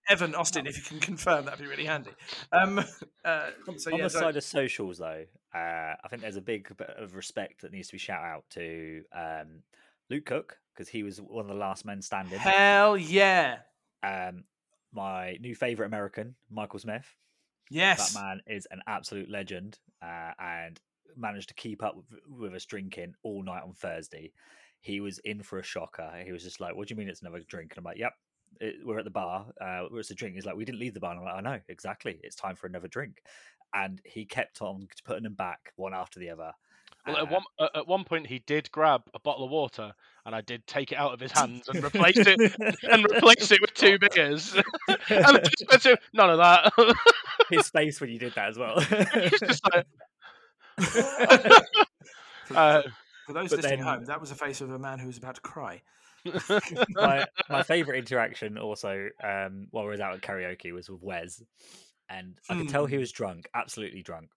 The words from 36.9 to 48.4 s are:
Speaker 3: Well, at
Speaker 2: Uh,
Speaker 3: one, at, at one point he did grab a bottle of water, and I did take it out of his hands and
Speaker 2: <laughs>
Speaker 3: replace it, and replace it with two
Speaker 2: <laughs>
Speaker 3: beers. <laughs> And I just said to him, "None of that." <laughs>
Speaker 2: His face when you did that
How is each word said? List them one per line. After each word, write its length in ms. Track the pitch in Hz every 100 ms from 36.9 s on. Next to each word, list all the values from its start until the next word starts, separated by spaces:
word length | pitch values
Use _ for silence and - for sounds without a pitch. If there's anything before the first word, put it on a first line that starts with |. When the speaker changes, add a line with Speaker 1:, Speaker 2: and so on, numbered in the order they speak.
| _ -
Speaker 3:
Well, 100 | 151
at 60 |
Speaker 2:
Uh, 20 | 156
Speaker 3:
one, 160 | 185 - -
at, 160 | 156 156
at 120 | 147
one 160 | 190
point 220 | 175 165 143
he 120 | 127
did 320 | - 151 -
grab 320 | 156 156 127 _
a 60 | -
bottle 260 | 147 127 131
of 60 |
water, 420 | 156 135 - 107 104 _ _ 117
and 100 | 113
I 60 |
did 240 | 107 120 -
take 240 | 143 139
it 40 | 143
out 180 | 139
of 60 | 120
his 120 | 131
hands 360 | - 131 123 -
and 140 | 180
Speaker 2:
<laughs> 0 |
Speaker 3:
replace 340 | 147 202 175 226
it, 220 | 202 190 220 - 214 -
and 220 | - 226 208
replace 460 | 214 269 208 202
it 100 | 196
with 120 | 202
two 240 | - 202 196
Speaker 2:
<laughs> 140 | 202
Speaker 3:
beers. 420 | 180 147 151 180 185
<laughs> 40 | - 320 -
And 380 | 190 - 208 277 277
I 20 |
just 300 | 175 - -
said 120 | 262
to 80 | 262
him, 60 | 247 -
"None 160 | 220 190
of 60 | 165
that." 340 | 175 175 196 - 220 - 466 - -
<laughs> 220 | - 453
Speaker 2:
His 180 | 180 -
face 320 | 160 156 143
when 80 | 123
you 80 | 117
did 160 | 123
that 160 | 113